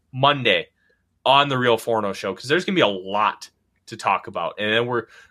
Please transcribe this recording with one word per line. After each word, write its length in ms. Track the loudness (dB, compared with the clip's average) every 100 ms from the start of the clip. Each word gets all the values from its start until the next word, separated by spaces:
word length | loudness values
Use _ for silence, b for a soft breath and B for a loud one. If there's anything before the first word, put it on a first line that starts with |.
| _
Monday 540 | 0 2 2 2 2 -2 _ _ _ _ _ 2
on 240 | 4 4
the 80 | 2
Real 200 | 2 2
Forno 360 | 0 -2 -2
Show, 220 | -4 -8 -8
'cause 120 | -2
there's 160 | -2
gonna 120 | 0 0
be 60 |
a 60 | 0
lot 640 | 0 -4 0 0 -2 -12 _ _ _ -18
to 100 | -6
talk 300 | -2 -2 -4
about. 260 | -8 -6 -6
And 140 | -2
then 140 | -2 0
we're 220 | -4 -6 b b